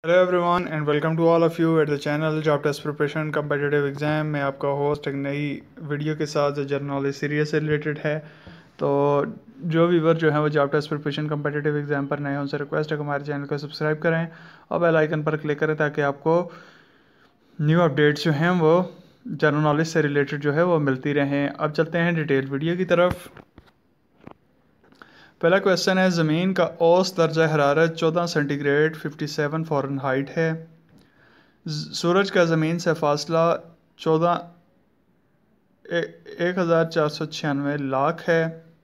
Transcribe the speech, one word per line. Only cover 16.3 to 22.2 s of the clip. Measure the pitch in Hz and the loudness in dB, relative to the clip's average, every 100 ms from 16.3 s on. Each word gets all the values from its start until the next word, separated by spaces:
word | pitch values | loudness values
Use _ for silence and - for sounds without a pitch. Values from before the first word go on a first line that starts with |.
| 170 175 - - - _ _ _ _ _ _ _ - | 0 0 -12 -20 -20 _ _ _ _ _ _ _ -4
न्यू | 151 160 | 2 4
अपडेट्स | 170 143 147 147 170 | 4 4 4 4 0
जो | 139 | 0
हैं | 170 180 | 2 4
वो | 156 170 185 - - _ - | 4 4 2 -8 -20 _ -12
जनरल | 147 156 147 | 0 2 4
नॉलेज | 151 151 160 | 2 2 0
से | 165 | 0
रिलेटेड | 151 143 139 147 | 2 0 -2 -2
जो | 143 | -2
है | 147 175 | 0 2
वो | 170 | 2
मिलती | 143 131 147 | 2 -2 -2
रहें। | 147 143 143 143 | 0 0 0 -2
अब | - 156 | -4 -4
चलते | 151 160 170 | -2 -2 0
हैं | 170 | 0
डिटेल | 170 | 0